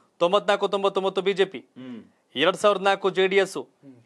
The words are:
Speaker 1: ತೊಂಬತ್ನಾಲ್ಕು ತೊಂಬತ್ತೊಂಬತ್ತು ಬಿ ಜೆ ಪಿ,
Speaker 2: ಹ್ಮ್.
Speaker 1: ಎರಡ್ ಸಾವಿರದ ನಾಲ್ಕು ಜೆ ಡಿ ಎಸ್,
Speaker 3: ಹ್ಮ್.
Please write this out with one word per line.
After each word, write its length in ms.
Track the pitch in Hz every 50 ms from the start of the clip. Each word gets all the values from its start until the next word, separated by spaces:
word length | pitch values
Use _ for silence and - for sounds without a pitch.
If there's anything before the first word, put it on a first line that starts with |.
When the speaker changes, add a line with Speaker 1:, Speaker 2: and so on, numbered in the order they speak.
| _ _ _ _
Speaker 1:
ತೊಂಬತ್ನಾಲ್ಕು 500 | 175 175 185 202 - - 202 202 202 196
ತೊಂಬತ್ತೊಂಬತ್ತು 540 | 202 202 196 196 190 196 190 190 185 196 180
ಬಿ 100 | 190 202
ಜೆ 120 | 175 196
ಪಿ, 140 | 185 - 123
Speaker 2:
ಹ್ಮ್. 460 | - _ _ - 127 127 123 110 98 - _ _ _ _ _
Speaker 1:
ಎರಡ್ 200 | 123 143 175 190
ಸಾವಿರದ 260 | 175 - 208 202 190 190
ನಾಲ್ಕು 280 | 202 196 196 202 196
ಜೆ 180 | 180 180 190 190
ಡಿ 80 | 190
ಎಸ್, 220 | 196 190 175 - 151
Speaker 3:
ಹ್ಮ್. 360 | 123 - _ _ - 139 131 120 _